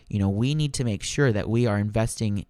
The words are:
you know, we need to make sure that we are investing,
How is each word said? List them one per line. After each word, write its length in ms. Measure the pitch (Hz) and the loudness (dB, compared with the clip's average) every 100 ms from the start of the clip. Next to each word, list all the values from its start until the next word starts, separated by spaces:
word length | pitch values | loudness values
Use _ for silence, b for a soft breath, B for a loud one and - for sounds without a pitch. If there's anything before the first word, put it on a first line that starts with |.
| B | B
you 100 | 104 | 0
know, 120 | 98 | 0
we 240 | 98 127 | 2 0
need 180 | 151 151 | 0 -2
to 100 | - | -2
make 180 | 120 98 | -4 -4
sure 280 | - - 139 | -4 2 2
that 200 | 101 - | 2 0
we 160 | 113 123 | 2 2
are 120 | 104 | 2
investing, 680 | 107 110 113 - 110 101 | 0 0 -2 -2 -2 -4